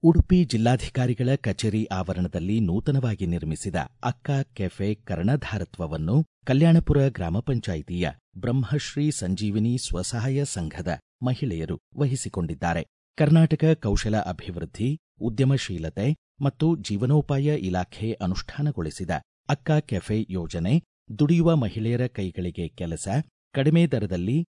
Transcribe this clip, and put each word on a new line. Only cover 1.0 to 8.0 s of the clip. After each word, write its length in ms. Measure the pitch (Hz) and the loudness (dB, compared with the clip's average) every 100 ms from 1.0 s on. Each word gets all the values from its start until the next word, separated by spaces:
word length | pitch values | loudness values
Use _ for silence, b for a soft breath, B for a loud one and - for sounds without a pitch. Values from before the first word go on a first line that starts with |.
| 127 120 127 135 | -2 0 0 0
ಕಚೇರಿ 500 | 113 92 110 107 110 | -2 -2 0 0 -2
ಆವರಣದಲ್ಲಿ 720 | 95 92 87 90 90 85 110 | -4 -4 -2 -2 -2 -2 0
ನೂತನವಾಗಿ 680 | 101 92 - 135 123 104 87 | 2 0 0 0 0 -2 -2
ನಿರ್ಮಿಸಿದ 500 | 85 76 78 - 87 65 _ | -2 -4 -6 -4 -6 -6 _
ಅಕ್ಕ 280 | 120 - - 139 139 | -6 -6 -4 -2 -4
ಕೆಫೆ 420 | - 92 - 101 107 | -6 -6 -4 -4 -4
ಕರ್ಣಧಾರತ್ವವನ್ನು 1300 | - 82 92 143 - 104 85 - 80 78 78 127 160 _ - | -6 -2 0 0 -2 -6 -8 -8 -6 -4 0 0 0 _ 0
ಕಲ್ಯಾಣಪುರ 520 | 131 165 165 - 143 135 | 4 6 6 6 2 2
ಗ್ರಾಮ 320 | 117 85 85 | 0 -2 -2
ಪಂಚಾಯಿತಿಯ 720 | - 123 - 82 76 87 | -2 -4 -2 -6 -6 -4